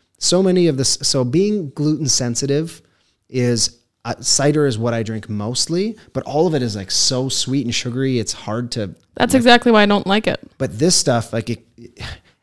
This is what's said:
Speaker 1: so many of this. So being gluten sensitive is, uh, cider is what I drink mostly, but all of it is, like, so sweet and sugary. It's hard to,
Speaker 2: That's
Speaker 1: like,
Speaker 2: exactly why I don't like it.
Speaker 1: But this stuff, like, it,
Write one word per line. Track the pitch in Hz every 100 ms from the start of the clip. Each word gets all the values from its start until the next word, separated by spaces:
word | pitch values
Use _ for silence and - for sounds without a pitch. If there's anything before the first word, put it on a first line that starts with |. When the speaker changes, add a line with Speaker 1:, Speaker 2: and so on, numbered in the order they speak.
| _ _
Speaker 1:
so | - 175
many | 190 185 170
of | 135
this. | 131 -
So | 135 139
being | 123 151 208 208 151
gluten | - 151 151 139
sensitive | - 120 117 139 139 165 - _ _ _ _ _
is, | 127 123 117 104 - _ _
uh, | 117 -
cider | - - 143 151 143
is | 110
what | 117
I | 117
drink | 110 110 107
mostly, | 107 104 127 - 170 214 214 -
but | 131
all | - 143 175
of | 151
it |
is, | 123
like, | 101 92
so | - - 127 131
sweet | - - 139
and | 120
sugary. | 113 123 120 135 123
It's | 101
hard | - - 113 123
to, | - 98 - _
Speaker 2:
That's | - 240
Speaker 1:
like, | 262
Speaker 2:
exactly | 240 240 240
why | 220
I | 202
don't | 202 185
like | 190 175
it. | - - -
Speaker 1:
But | 135 107
this | 165 -
stuff, | - 117 110
like, | 117 113
it, | 113 _ - 117 - - - _ _